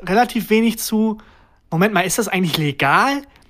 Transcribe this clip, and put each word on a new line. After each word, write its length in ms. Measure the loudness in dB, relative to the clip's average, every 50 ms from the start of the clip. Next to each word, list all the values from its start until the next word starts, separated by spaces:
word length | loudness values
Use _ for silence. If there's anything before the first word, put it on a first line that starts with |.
| -6
relativ 480 | 0 2 2 2 2 0 -6 -2 2
wenig 280 | 2 2 2 2 -2 -2
zu, 400 | -6 -4 0 0 0 0 -2 -4 -12 -20 -20 _ _ _ _ _ _ _
„Moment 240 | -2 0 0 2 2
mal, 80 | 0 0
ist 160 | 0 -2 -2
das 100 | -4 -2
eigentlich 280 | -2 -2 -2 -2 -2
legal? 680 | -2 -2 -4 -2 -2 0 2 2 4 2 2 0 -4 -6 -12 _ -20 _ _